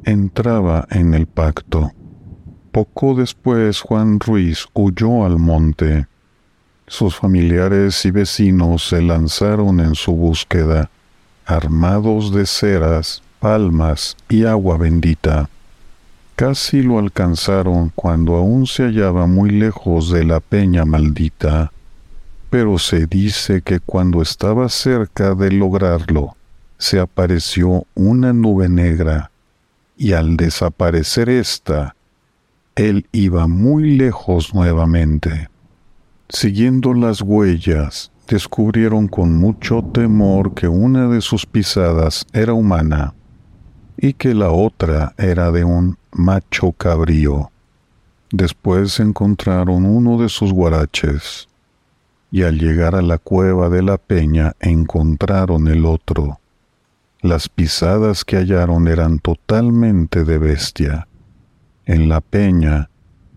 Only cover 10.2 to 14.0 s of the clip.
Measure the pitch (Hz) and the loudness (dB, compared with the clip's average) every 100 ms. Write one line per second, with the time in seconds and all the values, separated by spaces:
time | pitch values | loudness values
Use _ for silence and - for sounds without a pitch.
10.2 | 85 80 - 87 80 78 76 - _ _ | 0 -2 -2 -2 0 0 -2 -8 _ _
11.2 | _ _ - 80 78 80 87 101 110 107 | _ _ -4 -4 0 0 2 0 0 0
12.2 | 104 98 95 - 104 95 80 80 78 - | 0 -2 -2 -2 0 2 2 0 -4 -10
13.2 | - _ 107 110 95 80 80 76 | -18 _ 0 0 2 0 0 -2